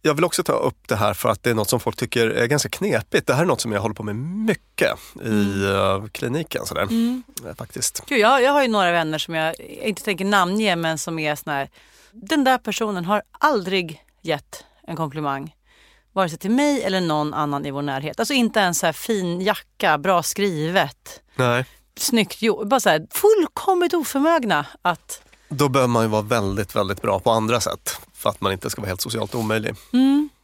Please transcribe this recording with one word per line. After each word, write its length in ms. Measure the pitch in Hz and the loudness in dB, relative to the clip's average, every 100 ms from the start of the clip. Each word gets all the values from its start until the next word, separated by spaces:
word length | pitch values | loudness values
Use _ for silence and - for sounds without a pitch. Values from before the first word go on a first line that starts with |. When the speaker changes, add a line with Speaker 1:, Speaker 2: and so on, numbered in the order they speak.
| 151 | 2
Speaker 1:
jag 80 | |
vill 100 | 147 | 2
också 180 | 170 - | 0 0
ta 100 | 170 | 0
upp 360 | - - - - | 0 0 -4 -4
det 80 | 107 | 0
här 180 | 104 | 0
för 140 | 98 117 | 2 0
att 140 | 104 | 0
det 80 | 123 | 0
är 40 | |
något 140 | 110 104 | 0 0
som 100 | 123 | 0
folk 160 | - - | -2 -4
tycker 300 | 120 120 113 | -2 2 2
är 160 | - 120 | 2 2
ganska 220 | 147 - | 0 -2
knepigt. 580 | - 202 120 - 160 - | -4 0 0 0 -2 2
Det 80 | |
här 80 | 131 | 2
är 40 | 175 | 2
något 140 | 123 | 0
som 120 | 117 | 0
jag 80 | 104 | -2
håller 140 | 110 | -2
på 80 | 101 | -4
med 140 | 107 104 | -8 -6
mycket 760 | 151 196 220 185 _ - - - - - | -6 -4 -2 -2 _ -2 0 0 -10 -10
i, 40 | 113 | 0
Speaker 2:
Mm. 460 | 107 101 98 98 98 | 2 2 0 0 2
Speaker 1:
eh, 280 | 98 98 107 | 2 0 -4
kliniken, 540 | - 120 143 160 - - | -6 -4 -4 -4 -8 -6
sådär. 160 | - | -4
Speaker 2:
Mm. 400 | 202 226 233 254 - - 120 | -2 0 0 -4 -10 -14 -14
Speaker 1:
Eh, 80 | |
faktiskt. 480 | - 123 - - - - | -12 -12 -6 -6 -6 -4
Speaker 2:
Gud, 100 | 262 | 2
jag, 240 | 214 269 | 4 6
jag 100 | 254 | 4
har 100 | 285 | 4
ju 60 | 254 | 2
några 240 | 214 180 | 2 2
vänner 260 | 170 160 156 | 2 0 -4
som 160 | - | -4
jag, 200 | 160 160 160 | -4 -4 -6
jag 300 | - - 220 | -14 -6 -6
inte 140 | 180 | -4
tänker 220 | - 180 | -6 -4
namnge, 520 | 196 202 175 208 214 170 | 2 2 4 2 0 0
men 220 | 165 160 | -2 -4
som 200 | - 165 | -6 -4
är 160 | 151 147 | -4 -4
sån 160 | - | -4
här: 160 | 139 135 _ _ _ _ | -6 -6 _ _ _ _
"Den 320 | 214 190 302 | -20 -2 2
där 140 | 262 254 | 4 2
personen 460 | - - 220 185 | 0 -4 -4 -4
har 180 | 170 208 - - | -2 -2 -2 0
aldrig 600 | 302 247 180 190 170 151 _ _ | 0 2 0 -2 -4 -12 _ _
gett 420 | 165 147 _ - - _ - | -6 -6 _ -20 -20 _ -10
en 100 | 165 | -6
komplimang, 580 | 156 147 147 135 156 _ _ _ _ _ _ | -6 -4 -4 -4 -8 _ _ _ _ _ _
vare 160 | 190 180 | -2 -2
sig 100 | 156 | -2
till 120 | 190 | 0
mig 320 | 247 294 277 | 2 4 2
eller 180 | 190 185 | 0 0
någon 340 | 175 151 151 | 0 0 0
annan 320 | 151 147 143 147 | -2 -2 -2 -4
i 40 | |
vår 120 | 139 | -6
närhet." 380 | 143 135 147 - | -4 -4 -6 -4
Alltså, 140 | 226 | 0
inte 260 | 269 226 226 | 2 2 2
ens 180 | 185 175 | 2 2
så 80 | 175 | 0
här 60 | |
fin 480 | 156 - 214 180 175 | -2 -4 -2 -2 -2
jacka, 580 | 190 208 - _ 190 151 | -2 -2 -6 _ 2 2
bra 240 | 175 175 | 2 0
skrivet, 1000 | - - 202 156 156 185 143 - - - _ - | 0 -2 0 0 0 2 0 -4 -20 -20 _ 0
Speaker 1:
Nej. 280 | 127 120 131 _ _ - | 2 2 -2 _ _ -6
Speaker 2:
snyggt 440 | - 226 202 - | 0 2 2 0
gjort. 260 | 226 - 208 | 0 0 0
Bara 120 | 262 | 2
så 80 | 202 | 4
här, 160 | 156 - | 2 0
fullkomligt 840 | - 415 427 320 - - 359 349 | 2 4 6 2 0 0 2 2
oförmögna 720 | 349 254 269 311 330 233 151 143 - | 0 0 0 2 2 2 -2 -4 -4
att 400 | 180 160 - - _ _ _ | -4 -4 -10 -18 _ _ _
Speaker 1:
Då 200 | 135 143 | 0 2
behöver 200 | 131 127 | 4 4
man 100 | 117 | 2
ju 60 | 113 | 2
vara 140 | 107 | 0
väldigt, 540 | 107 120 98 98 98 107 | 0 0 0 -2 -2 -2
väldigt 260 | 98 98 | -2 -2
bra 180 | - 95 | -2 0
på 100 | 120 | 2
andra 300 | 113 110 117 | 2 2 0
sätt 400 | 90 85 - - - | -2 -6 -8 -12 -16
för 160 | - 104 | -4 -4
att 100 | - | -2
man 120 | 98 | -4
inte 180 | 95 - | -2 -6
ska 100 | - | -8
vara 60 | 101 | -6
helt 120 | 90 | -6
socialt 340 | 113 113 104 | -6 -6 -6
omöjlig. 400 | 123 110 110 110 117 - | -4 -2 -2 -4 -10 -2
Speaker 2:
Mm. 360 | 247 269 285 294 _ | 0 2 0 -4 _